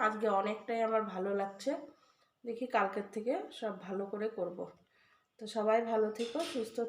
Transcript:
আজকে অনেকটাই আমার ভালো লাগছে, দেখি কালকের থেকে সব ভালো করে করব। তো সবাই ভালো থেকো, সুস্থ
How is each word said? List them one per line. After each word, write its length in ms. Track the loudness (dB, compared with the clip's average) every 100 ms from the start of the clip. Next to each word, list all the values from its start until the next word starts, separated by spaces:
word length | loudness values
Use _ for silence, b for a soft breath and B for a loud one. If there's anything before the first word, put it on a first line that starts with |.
আজকে 280 | 2 2 4
অনেকটাই 520 | 4 4 0 -2 0
আমার 220 | 2 2
ভালো 280 | 0 -2 0 0
লাগছে, 360 | -2 -2 -2 -2 -4 b b b b _
দেখি 220 | -8 -6 0
কালকের 400 | 2 2 0 -4
থেকে 220 | -4 -2 -2 -2
সব 220 | -8 -6 -6
ভালো 220 | -6 -4 -4
করে 220 | -4 -4
করব। 300 | -2 -4 -4 -10 -12 _ b b b b -16
তো 40 | -8
সবাই 320 | 0 4 4
ভালো 260 | 4 4 2
থেকো, 280 | 2 -2 -2
সুস্থ 340 | -2 -2 -4 -2